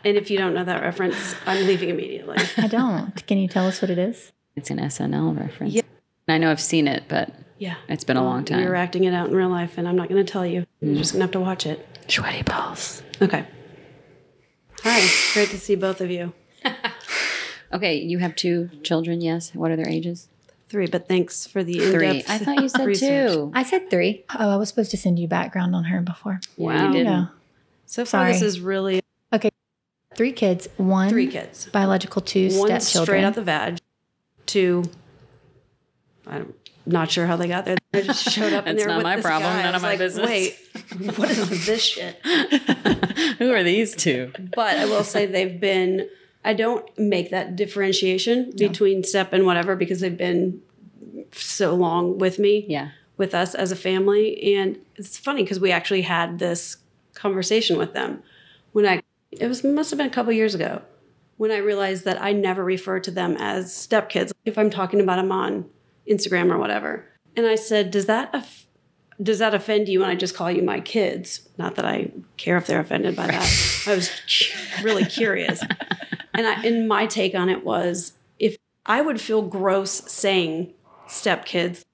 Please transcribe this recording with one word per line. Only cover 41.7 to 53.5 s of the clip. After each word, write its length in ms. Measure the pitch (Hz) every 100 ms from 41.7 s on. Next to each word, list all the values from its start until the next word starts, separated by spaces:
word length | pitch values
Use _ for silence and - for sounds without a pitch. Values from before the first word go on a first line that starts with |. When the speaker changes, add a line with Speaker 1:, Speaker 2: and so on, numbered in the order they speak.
| 226
Speaker 1:
shit?" 360 | - - 175 -
Speaker 3:
<laughs> 1120 | 294 339 - 277 - - - - 180 - 320 220
Who 120 | 247
are 120 | 226
these 320 | 175 196 214 -
two? 360 | 175 127 127 - 185 233
Speaker 1:
But 220 | 214 180
I 80 | 208
will 180 | 208
say 220 | 208 214 202
they've 340 | 185 185 175
been, 480 | 196 190 185 190 - - _ _ -
I 80 |
don't 320 | 208 226 226 - -
make 300 | 208 185 175
that 240 | 185 - 180
differentiation 960 | 208 202 196 185 185 185 233 247 247 202
Speaker 2:
No. 80 | 208
Speaker 1:
between 340 | 175 202 190 185
step 260 | 202 185
and 140 | 185 190
whatever 320 | 175 175 185
because 240 | 175 180
they've 160 | 185 170
been 440 | 180 175 185 185 _ _ - _ - - -
so 420 | - - - 180
long 440 | 180 175 170 175 190
with 200 | 190 185
me, 280 | 202 208 208
Speaker 3:
Yeah. 220 | 147 147 - _ -
Speaker 1:
with 180 | 190
us 220 | 175 180